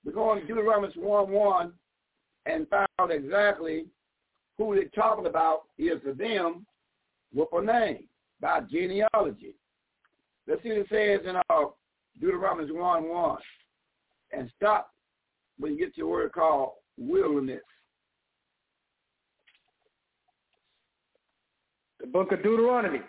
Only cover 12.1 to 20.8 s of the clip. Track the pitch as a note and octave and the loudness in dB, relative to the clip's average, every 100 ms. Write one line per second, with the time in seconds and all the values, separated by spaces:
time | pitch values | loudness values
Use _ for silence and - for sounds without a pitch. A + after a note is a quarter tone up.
12.1 | _ E3+ F3+ F#3+ F3 D3+ D#3+ F3+ E3+ D#3+ | _ -2 0 -2 -2 -6 -2 0 0 0
13.1 | F3 E3 - - _ _ _ _ _ _ | -2 -2 -2 -12 _ _ _ _ _ _
14.1 | _ _ C#3+ A#2+ _ G#3 - - _ _ | _ _ -12 -12 _ 0 0 -2 _ _
15.1 | _ _ _ _ - D3+ D3 F3 - D#3+ | _ _ _ _ -10 -6 -4 -6 -6 -4
16.1 | E3+ - - D#3+ D3 C3+ - _ - B2 | -2 -4 0 2 2 -2 -8 _ -12 -2
17.1 | G3 D#3+ D3 C3 B2 _ _ _ _ _ | 0 2 -2 -4 -10 _ _ _ _ _
18.1 | _ _ _ _ _ _ _ _ _ _ | _ _ _ _ _ _ _ _ _ _
19.1 | _ _ _ _ _ _ _ _ _ _ | _ _ _ _ _ _ _ _ _ _
20.1 | _ _ _ _ _ _ _ | _ _ _ _ _ _ _